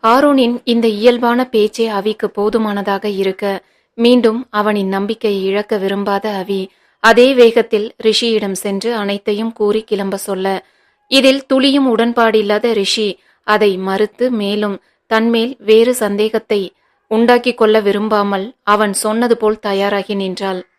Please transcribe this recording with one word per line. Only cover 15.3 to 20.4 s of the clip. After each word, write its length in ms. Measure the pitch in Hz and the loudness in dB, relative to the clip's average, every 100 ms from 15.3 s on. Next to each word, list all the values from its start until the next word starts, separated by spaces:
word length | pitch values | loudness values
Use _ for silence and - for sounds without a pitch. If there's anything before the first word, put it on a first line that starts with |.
| 233 226 269 | 0 -2 -6
வேறு 340 | 208 220 233 | 2 4 4
சந்தேகத்தை 680 | 247 208 202 214 220 - 208 180 _ _ _ _ | 0 -2 -2 -2 -2 -2 -4 -4 _ _ _ _
உண்டாக்கிக் 460 | 220 240 247 247 240 | 0 4 2 2 0
கொள்ள 220 | 220 220 | 2 2
விரும்பாமல் 680 | 202 202 214 208 202 196 196 - | 2 -2 0 0 0 -4 -6 -10
அவன் 300 | - 208 214 | -2 0 0
சொன்னது 440 | 196 214 214 240 226 | -2 -4 0 0 2
போல் 220 | 214 214 | 0 -2
தயாராகி 560 | 208 196 202 202 196 202 | -4 -2 -2 -2 -4 -4
நின்றாள். 460 | 190 180 | -4 -6